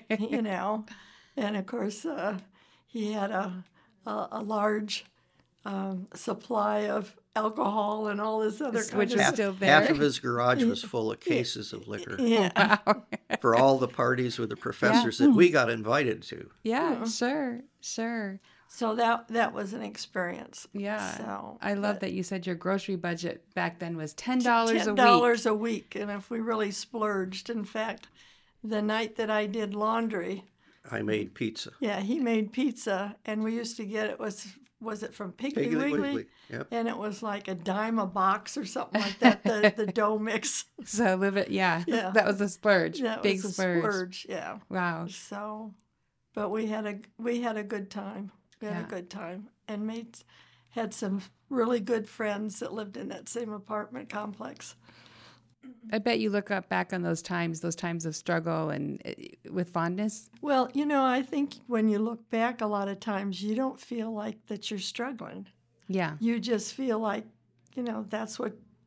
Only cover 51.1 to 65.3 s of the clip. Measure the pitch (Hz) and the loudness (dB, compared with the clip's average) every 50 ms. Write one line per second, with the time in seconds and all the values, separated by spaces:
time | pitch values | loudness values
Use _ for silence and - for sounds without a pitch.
51.1 | 190 202 185 - _ _ _ - 277 254 226 233 247 240 196 214 240 220 208 - | -2 -4 -6 -8 _ _ _ -6 0 0 2 2 2 0 0 0 0 0 0 -4
52.1 | - - 226 214 202 202 214 214 196 - 233 - - 220 214 202 196 233 - - | -6 -4 -4 -2 -2 -2 -4 -6 -6 -6 -6 -6 -6 -8 -8 -8 -10 -10 -10 -8
53.1 | - 185 - - - 233 240 214 214 208 202 - 214 214 208 208 240 254 - 220 | -10 -10 -10 -8 -6 -6 -6 -6 -8 -10 -8 -6 -6 -6 -6 -6 -10 -12 -12 -8
54.1 | - 208 214 208 196 - 226 262 294 - - - - _ _ - - - - - | -8 -8 -8 -8 -10 -10 -12 -12 -12 -12 -14 -16 -16 _ _ -20 -20 -20 -20 -20
55.1 | - - - - - - _ _ _ _ - 262 247 - - 220 214 220 202 240 | -20 -20 -20 -20 -20 -20 _ _ _ _ -20 -20 -20 -18 -10 -4 -4 0 2 2
56.1 | 233 226 220 214 196 202 202 - 202 190 180 - 190 185 180 - 190 180 175 170 | 2 2 2 2 2 0 0 0 -2 -2 -2 -2 0 -2 0 0 -2 -2 0 0
57.1 | 165 160 - - - 175 170 165 165 160 - 170 165 - - 170 170 170 160 165 | 0 -2 -2 -4 -2 -2 0 -2 -2 -2 -4 -4 -4 -4 -4 -4 -4 -2 -4 -4
58.1 | 156 - - - 170 165 160 170 160 160 160 156 147 143 147 147 139 - - - | -6 -6 -2 0 0 0 0 0 -2 -2 -2 -2 -2 -4 -4 -6 -6 -8 -8 -10
59.1 | - - - - - - - - - 185 175 175 175 175 165 170 180 190 208 220 | -12 -12 -12 -18 -18 -16 -14 -8 -4 -4 -4 -2 -2 -2 0 0 0 -2 -2 -2
60.1 | 208 - - - _ - - 294 277 262 247 254 - 277 302 294 302 277 262 262 | -4 -6 -10 -14 _ -8 -2 2 2 2 2 2 0 -2 0 2 4 4 4 4
61.1 | 247 262 262 262 - 285 285 285 - - - - 240 226 220 220 208 202 214 226 | 2 2 0 -2 0 -2 -2 -2 -4 -10 -8 -2 0 4 4 4 4 4 2 0
62.1 | 233 226 - - - 226 226 240 240 233 220 208 208 202 202 196 196 196 - 226 | -2 -6 -10 -4 -2 0 0 0 0 -2 -2 -2 0 0 -2 -2 -4 -6 -4 -4
63.1 | 202 190 202 202 185 175 196 208 220 240 262 262 262 - - - 240 233 220 226 | -4 -2 -2 -4 -4 -4 -2 -2 0 0 0 -2 -2 -6 -10 -8 -6 -6 -6 -4
64.1 | 226 208 208 220 214 - _ - 214 202 - - 214 196 185 - - - 240 262 | -6 -6 -6 -6 -8 -10 _ -10 -10 -8 -6 -6 -6 -6 -6 -6 -6 -6 -6 -6
65.1 | 269 220 - - | -6 -8 -10 -12